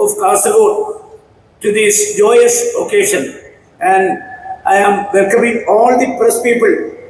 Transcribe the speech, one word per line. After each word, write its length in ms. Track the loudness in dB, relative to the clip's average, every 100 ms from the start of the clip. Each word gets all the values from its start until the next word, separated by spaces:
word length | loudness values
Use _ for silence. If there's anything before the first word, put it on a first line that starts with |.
of 140 | -2 0
Kasaragod 1000 | 0 0 2 2 2 0 -6 -10 -18 -20 _ _ _ _
to 100 | -4
this 440 | 0 0 0 -2 0
joyous 580 | 4 4 4 2 -2 -4
occasion. 640 | -2 0 0 -2 -6 -12 -20 -20 _ -4
And 380 | 0 2 0 -4 -10 -16 -14 -8 0
I 100 | 2
am 320 | 2 0 0
welcoming 540 | 0 2 2 0 -2 0
all 300 | 2 2 2
the 200 | 0 0
press 240 | 0 0
people 480 | 0 0 0 0 -4 -12